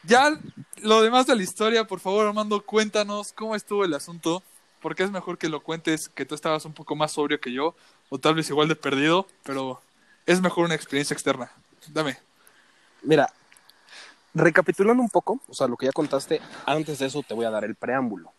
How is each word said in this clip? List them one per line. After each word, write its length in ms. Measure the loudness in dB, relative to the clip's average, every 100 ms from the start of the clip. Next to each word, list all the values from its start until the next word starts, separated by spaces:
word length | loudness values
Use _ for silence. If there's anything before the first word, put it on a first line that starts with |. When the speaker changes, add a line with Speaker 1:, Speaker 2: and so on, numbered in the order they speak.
Speaker 1:
Ya 360 | 6 6 6 2 -10 -18 -20 -8
lo 200 | 4 6
demás 260 | 6 4 4
de 80 | 2
la 80 |
historia, 400 | 0 -2 2 2 0
por 140 | -6
favor, 280 | -2 0 0
Armando, 340 | 0 -2 -4 0
cuéntanos 680 | 0 2 0 -2 -6 -10
cómo 220 | -10 -6 -6
estuvo 280 | -4 -2
el 100 | 0
asunto, 480 | -2 -8 -6 -4 -4 _ _ _ _
porque 220 | -10 -4
es 80 | -2
mejor 260 | -4 -8 -6
que 120 | -4
lo 120 | -6
cuentes, 460 | -6 -4 -2 -2 -4
que 180 | -10 -8
tú 80 | -6
estabas 280 | -2 -4 -4
un 80 |
poco 220 | -18 -8 -4
más 160 | -2
sobrio 300 | -2 -2 -2
que 100 | -4
yo, 240 | -4 -4 -6 _ _ _
o 80 | -2
tal 180 | 0 0
vez 140 | 0
igual 180 | 0 0
de 60 | 0
perdido, 500 | -2 0 2 2 0 _
pero 380 | -8 -6 -6 -10 _ _ _ _ 2
es 140 | 2
mejor 260 | 2 2 0
una 100 | 0
experiencia 380 | -2 -4 -2
externa. 380 | -2 -2 -2 -6 _ _ _ -8
Dame. 260 | -4 -4 -6 _ _ _ _ _ _ _ _
Speaker 2:
Mira, 260 | 2 4 4 _ _ _ _ _ _ -20 -20 _ _
recapitulando 680 | 2 4 4 2 2 4 4
un 60 | 2
poco, 320 | 0 0 -6 -8
o 60 |
sea, 140 | -4 -4
lo 80 | 0
que 120 | -2
ya 40 |
contaste, 500 | -2 -2 -2 -2 -6 -6 -10 -4
antes 340 | -2 -4 -6
de 80 | -4
eso 140 | -6
te 100 | -6
voy 120 | -4 -2
a 40 |
dar 140 | -2 -6
el 100 | -8
preámbulo. 560 | -4 -2 -2 -6 -14